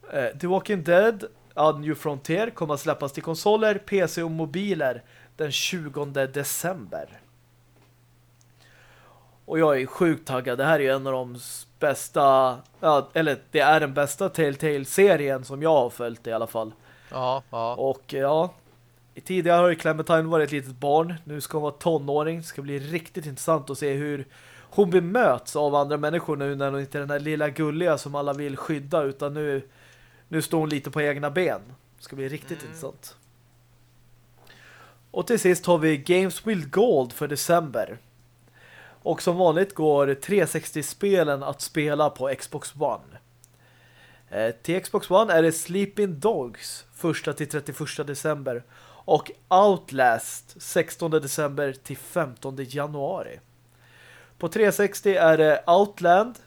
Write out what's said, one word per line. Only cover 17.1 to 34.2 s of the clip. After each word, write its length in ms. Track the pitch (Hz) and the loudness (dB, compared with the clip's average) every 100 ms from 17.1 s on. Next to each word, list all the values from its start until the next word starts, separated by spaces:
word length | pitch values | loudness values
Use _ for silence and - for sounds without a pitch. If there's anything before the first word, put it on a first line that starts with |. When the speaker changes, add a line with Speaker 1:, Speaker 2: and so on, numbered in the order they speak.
Speaker 2:
Ja, 320 | 131 127 135 131 | -6 -2 -2 -4
ja. 240 | 120 117 | -6 -4
Speaker 1:
Och 280 | 120 135 131 _ | -2 -2 -2 _
ja, 400 | 139 139 156 175 - _ _ _ _ _ - | -2 2 2 0 -4 _ _ _ _ _ -20
tidigare 360 | - 185 175 170 | -4 -2 4 6
har 80 | 175 | 6
ju 60 | |
Clementine 480 | 165 160 156 160 165 | 2 0 -2 2 2
varit 240 | 160 165 147 | 2 0 0
ett 40 | |
litet 240 | 147 131 123 | -2 -8 -6
barn. 380 | 143 151 165 165 | 2 2 2 -6
Nu 160 | - 147 | -10 -12
ska 160 | - 156 | -6 -4
hon 40 | |
vara 100 | 147 | -4
tonåring. 640 | 143 175 160 139 147 156 165 | -2 -2 0 0 -2 -2 -4
Det 40 | 165 | -10
ska 160 | - | -12
bli 160 | 139 139 | -8 -8
riktigt 480 | 139 165 165 - 151 | -6 -8 -8 -12 -12
intressant 440 | 131 - 160 135 | -8 -2 -2 -2
att 80 | 135 | -6
se 140 | 147 | -4
hur 340 | 139 147 143 131 - - - | -4 -4 -6 -10 -18 -20 -20
hon 300 | - - 202 | -8 2 4
bemöts 680 | 180 170 220 214 123 - 151 | 4 2 2 4 2 -2 -2
av 180 | 147 | 2
andra 220 | 143 143 147 | 2 0 0
människor 400 | 151 165 160 147 | -2 -2 -4 -4
nu 180 | 139 | -4
när 160 | 139 139 | -2 -4
hon 100 | 139 | -4
inte 180 | 139 147 | -6 -8
är 20 | |
den 80 | 143 | -4
där 100 | 143 | -4
lilla 280 | 147 156 151 | -4 -2 -2
gulliga 500 | 135 156 151 175 143 | -2 -4 0 0 0
som 160 | 143 | -2
alla 180 | 143 143 | -6 -4
vill 240 | 143 147 135 | -4 -6 -8
skydda, 460 | - 151 139 165 | -6 -6 -2 -2
utan 320 | 143 139 143 | -2 -4 -6
nu, 340 | 147 151 139 135 _ - - _ _ _ | -4 -2 -4 -6 _ -20 -20 _ _ _
nu 140 | 156 | -6
står 160 | 151 165 | -2 -2
hon 100 | 156 | 0
lite 220 | 147 139 | -4 -4
på 120 | 131 | -2
egna 280 | 147 143 147 | -2 -2 -4
ben. 300 | 143 175 104 107 131 _ _ | -2 -2 -2 -8 -20 _ _
Det 60 | |
ska 120 | - 139 | -18 -10
bli 120 | 135 | -8
riktigt 300 | 151 - 160 | -8 -12 -14
Speaker 2:
Mm. 80 | 151 | -14
Speaker 1:
intressant. 500 | 160 143 - - - _ _ _ _ _ _ _ _ _ _ | -14 -14 -14 -20 -20 _ _ _ _ _ _ _ _ _ _